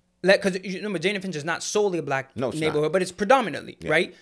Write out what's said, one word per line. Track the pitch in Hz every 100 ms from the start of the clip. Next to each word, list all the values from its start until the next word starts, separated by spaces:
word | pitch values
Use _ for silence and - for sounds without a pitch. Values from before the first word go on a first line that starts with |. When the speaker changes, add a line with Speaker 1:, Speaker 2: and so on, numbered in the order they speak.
| _ -
Speaker 1:
Like, | 180 196
'cause | 196 185
you | 190 180
remember, | 208 175
Jane | 180 202
and |
Finch | 190 156
is | 151
not | 165
solely | - 208 208 175
a |
black | 139 135 131 -
Speaker 2:
No, | 131
it's | 156
not. | 156
Speaker 1:
neighborhood, | 147 151
but | 185
it's | 180
predominantly, | - 202 269 208 127 - -
Speaker 2:
Yeah. | 156
Speaker 1:
right? | 160 - -